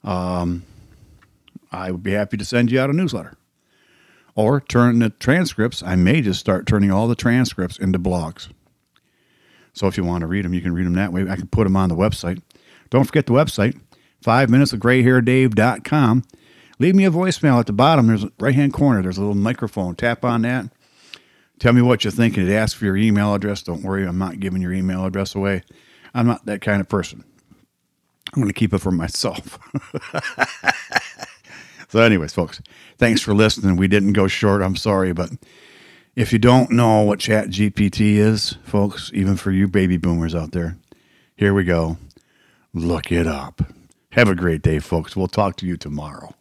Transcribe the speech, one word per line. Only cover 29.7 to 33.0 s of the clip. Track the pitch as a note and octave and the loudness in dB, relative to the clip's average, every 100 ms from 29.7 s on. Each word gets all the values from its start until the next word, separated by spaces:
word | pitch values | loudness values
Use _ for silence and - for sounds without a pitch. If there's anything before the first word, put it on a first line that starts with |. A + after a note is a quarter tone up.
| C#3+ - - - D#3 - - C3+ - - - - - - - - _ - - - - - | -12 -10 -14 -10 -10 -10 -6 -6 -4 -6 -6 -6 -8 -8 -18 -20 _ -20 -20 -20 -20 -4
So | G#2+ | 2
anyways, | A2+ G2 D#2 | 4 4 0
folks, | - E2 - - - - | -6 -6 -8 -20 -20 -20
thanks | _ | _